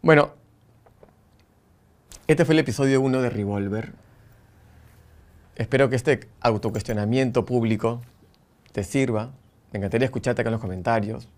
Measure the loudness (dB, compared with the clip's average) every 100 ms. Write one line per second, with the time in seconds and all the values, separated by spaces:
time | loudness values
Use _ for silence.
0 | 6 6 6 -2 _ _ _ _ _ _
1 | -20 _ _ _ _ _ _ _ _ _
2 | _ -20 0 2 4 2 2 0 2 2
3 | 2 0 0 -2 -4 -4 -4 -6 -8 -14
4 | -20 -20 -20 -20 _ _ -20 -20 -20 -20
5 | -20 -20 -20 -20 -20 -8 -2 2 2 2
6 | 0 0 -2 -2 0 0 -2 -4 -4 -4
7 | 0 0 2 0 0 0 0 0 -2 -4
8 | -12 _ _ _ _ _ _ -8 -4 0
9 | 0 -2 -6 -14 _ _ _ -6 -2 0
10 | 0 -2 -4 -2 -2 -2 -4 -6 0 0
11 | 0 -8 -14